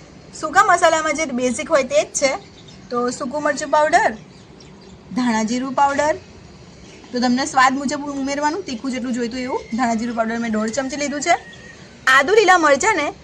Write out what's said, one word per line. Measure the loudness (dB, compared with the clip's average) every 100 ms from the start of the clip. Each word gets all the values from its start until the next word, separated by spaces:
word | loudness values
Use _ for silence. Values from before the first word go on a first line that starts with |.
| -20 -20 -20 -10
સૂકા | 0 4
મસાલામાં | 4 2 0 -2 -2
જે | -4
બેઝિક | -4 -2 -2 -2 0
હોય | 0
તે | 2 0
જ | -2
છે, | -2 -2 -2 -10 -20 -20 -20 -8
તો | -4 -4
સૂકું | -4 -6 -4
મરચું | -2 -2 0
પાવડર, | 2 4 4 2 -2 -12 -20 -20 -20 -20 -20 -20 -20 -8
ધાણા | -2 0 0
જીરું | 0 -2 -2
પાવડર, | 0 2 2 0 -2 -8 -20 -20 -20 -20 -20 -20 -20 -8
તો | -2
તમને | 0 0 0
સ્વાદ | 4 4
મુજબ | 2 -2 -4 -4
ઉમેરવાનું, | -6 -4 -2 -2 -2
તીખું | -6 -6 -6
જેટલું | -4 -4
જોઈતું | -4 -4 -4
એવું. | -4 -6 -4 -2
ધાણા | 0
જીરું | 0 -2 -2
પાવડર | -2 -2
મેં | -2
દોઢ | -2 -2
ચમચી | -2 -4 -4
લીધું | -4 -2
છે. | 0 0 -2 -20 -20 -20 -20 -14 0
આદુ | 2 4
લીલા | 4 6 6
મરચાંને | 6 4 2 0 -2 -8